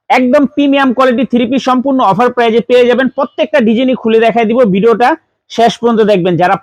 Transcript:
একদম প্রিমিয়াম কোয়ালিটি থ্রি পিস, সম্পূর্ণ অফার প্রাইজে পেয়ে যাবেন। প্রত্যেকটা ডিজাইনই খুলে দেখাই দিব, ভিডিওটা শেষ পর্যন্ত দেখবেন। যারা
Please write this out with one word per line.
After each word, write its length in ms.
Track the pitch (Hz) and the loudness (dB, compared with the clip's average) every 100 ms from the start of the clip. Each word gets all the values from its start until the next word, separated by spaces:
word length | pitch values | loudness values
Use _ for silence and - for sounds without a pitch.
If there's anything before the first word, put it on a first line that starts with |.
| - | -2
একদম 320 | 247 254 294 277 | 0 2 0 0
প্রিমিয়াম 360 | - 285 277 262 233 | 0 0 0 0 0
কোয়ালিটি 280 | 262 233 247 | 0 0 -2
থ্রি 120 | 247 240 | -2 -2
পিস, 120 | 269 254 | -4 -2
সম্পূর্ণ 280 | 254 269 262 202 | -2 0 0 0
অফার 160 | 185 247 247 | 0 0 0
প্রাইজে 240 | 233 226 - | 0 0 0
পেয়ে 160 | 247 240 | 2 2
যাবেন। 180 | 240 262 - | 0 -2 -4
প্রত্যেকটা 420 | 302 - 302 294 226 | -6 -4 -2 0 0
ডিজাইনই 280 | 226 262 254 | 0 -2 -2
খুলে 160 | 226 220 | 0 2
দেখাই 220 | 226 233 214 | 2 0 0
দিব, 80 | 240 220 | 0 0
ভিডিওটা 340 | 190 226 214 247 320 _ _ - | 0 0 2 0 -2 _ _ -10
শেষ 220 | - 226 - | -2 -2 0
পর্যন্ত 220 | 233 220 208 | -2 0 2
দেখবেন। 240 | 196 180 165 | 0 0 0
যারা 140 | 180 190 | 0 0